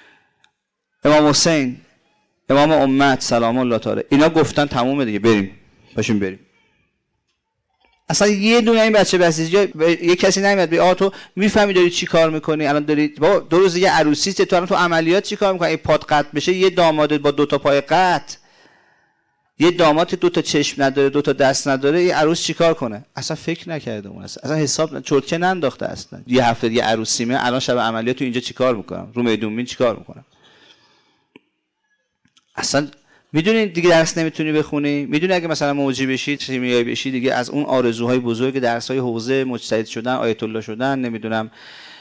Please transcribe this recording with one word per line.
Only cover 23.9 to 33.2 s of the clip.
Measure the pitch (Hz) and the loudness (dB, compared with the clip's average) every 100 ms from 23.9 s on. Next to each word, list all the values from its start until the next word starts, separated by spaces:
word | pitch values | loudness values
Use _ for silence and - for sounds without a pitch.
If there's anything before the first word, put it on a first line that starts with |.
| 107 98 | -10 -10
اون، | 92 | -16
اصلاً، | - - | -16 -12
اصلاً | 127 156 | -4 -2
حساب | 143 - 160 135 | -2 -2 -4 -6
ن-، | |
چرتکه | - 139 - 165 | -2 -2 0 -2
ننداخته | 180 185 139 - 95 | -2 -2 -4 -4 -10
اصلاً. | - - - - | -10 -16 -16 -2
یه | 123 | 0
هفته | 120 117 117 | 2 0 -2
دیگه | 117 | 0
عروسیمه، | 110 113 110 - 117 131 | 0 -2 -2 -4 -2 -2
الان | 123 127 | -2 -2
شب | 127 123 | -2 -2
عملیات | 113 113 117 123 | -2 -4 -4 -4
تو | |
اینجا | 131 120 | -4 -6
چی | - | -8
کار | - 127 110 | -2 -2 -2
می‌کنم؟ | 85 90 95 | -6 -12 -10
رو | 117 | -2
میدون | 120 107 107 110 | 0 0 -2 -6
بین | 123 | -8
چی | - | -2
کار | 123 104 | -2 -2
می‌کنم؟ | - - _ _ _ _ _ _ _ _ _ _ _ _ _ _ _ _ _ _ _ _ _ _ _ | -12 -20 _ _ _ _ _ _ _ _ _ _ _ _ _ _ _ _ _ _ _ _ _ _ _
اصلاً | - - 139 147 - _ _ | -10 -4 -4 -4 -12 _ _